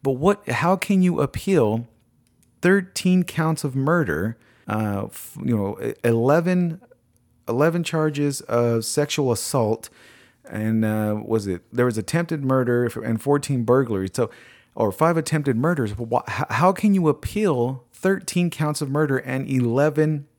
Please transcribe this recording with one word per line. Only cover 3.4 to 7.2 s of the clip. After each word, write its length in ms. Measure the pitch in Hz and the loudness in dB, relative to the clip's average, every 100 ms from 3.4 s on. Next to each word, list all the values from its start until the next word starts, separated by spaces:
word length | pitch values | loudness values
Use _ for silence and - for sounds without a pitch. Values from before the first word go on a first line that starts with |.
| 160 156 | -2 0
of 120 | 143 131 | -2 -2
murder, 640 | 135 175 123 76 101 117 _ _ - | 0 2 2 0 -2 -6 _ _ -6
uh, 380 | 107 107 101 104 | -2 -2 -4 -6
f-, 320 | - - - | -12 -16 -8
you 120 | 95 113 | -2 0
know, 220 | 101 - | -2 -4
e-, 120 | - - | -8 -2
eleven, 800 | 117 117 123 156 170 180 175 165 240 - _ _ | 0 2 4 2 2 0 0 -4 -16 -20 _ _